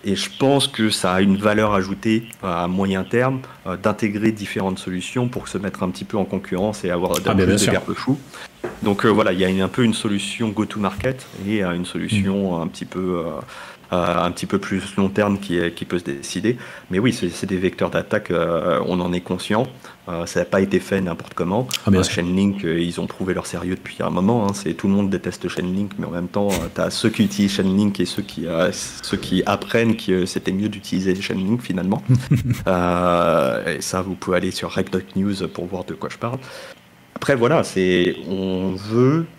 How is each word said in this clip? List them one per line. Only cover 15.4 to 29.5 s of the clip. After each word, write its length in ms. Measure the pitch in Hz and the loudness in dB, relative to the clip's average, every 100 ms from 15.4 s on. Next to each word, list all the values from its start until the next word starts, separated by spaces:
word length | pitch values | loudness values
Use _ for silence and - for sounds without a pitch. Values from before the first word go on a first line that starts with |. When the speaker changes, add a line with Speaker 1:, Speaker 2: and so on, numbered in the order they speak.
| - 87 | 0 0
Speaker 1:
est, 160 | 87 | 0
qui 100 | - | -4
peut 160 | - 87 | -4 -4
se 40 | - | -4
décider. 520 | 69 - 90 107 127 - - - | -8 -6 0 0 0 -8 -18 -4
Mais 80 | 90 | 2
oui, 120 | 120 | 2
c'est, 180 | - 90 | 2 -4
c'est 180 | - 95 | -4 -4
des 100 | 92 | 0
vecteurs 320 | 92 - 87 | 0 0 -2
d'attaque, 420 | 85 - 107 - | 0 0 -2 0
euh, 480 | 85 85 82 85 78 - | 0 2 0 2 0 2
on 160 | 90 | 0
en 100 | 90 | 0
est 80 | 90 | -2
conscient. 460 | - 92 - 107 135 - - - - | -2 -6 0 0 0 -6 -20 -16 -8
Euh, 180 | 85 85 | -6 -4
ça 140 | 87 | -2
n'a 60 | 87 | 2
pas 160 | 98 | 2
été 180 | 98 95 | 4 2
fait 220 | - 98 | 2 -2
n'importe 320 | 90 85 - | 0 -6 -8
comment. 340 | - 85 104 127 - - | -4 -2 0 -2 -2 4
Speaker 2:
Ah, 60 | |
bien 80 | 95 | 4
Speaker 1:
Euh, 40 | |
Speaker 2:
sûr. 120 | 92 - | 4 0
Speaker 1:
Chainlink, 480 | 87 92 101 98 | 0 2 2 2
euh, 160 | 82 82 | -2 0
ils 200 | 87 85 | -2 -4
ont 80 | 87 | -6
prouvé 260 | - 92 | -4 -2
leur 120 | 90 - | -2 -4
sérieux 300 | 85 90 92 | -6 -4 -4
depuis 220 | - - | -6 -4
un 80 | 87 | -2
moment, 360 | 87 95 120 101 | 2 2 4 2
hein. 80 | |
C'est, 200 | 98 78 | -2 -4
tout 140 | - 98 | -2 2
le 60 | |
monde 160 | 98 98 | 2 2
déteste 380 | 90 90 - 87 | -2 -4 -6 -6
Chainlink, 420 | 82 90 92 101 - | -4 -2 -2 -4 -6
mais 60 | 82 | -6
en 60 | |
même 160 | 85 90 | -4 -4
temps, 220 | 101 101 | 0 0
euh, 180 | 90 82 | 0 -2
t'as 160 | - 87 | -2 -2
ceux 200 | - 113 | 2 0
qui 140 | - | 4
utilisent 300 | 98 101 101 | 2 4 2
Chainlink 460 | - 95 95 104 98 | 2 2 4 2 2
et 60 | 90 | -2
ceux 180 | - | -2
qui, 240 | 101 - 85 | -6 -8 -2
euh, 240 | 82 90 | 2 2
ceux 460 | 98 - - - 95 | 0 -10 -10 -4 -4
qui 260 | - 90 | 0 0
apprennent 500 | - | 2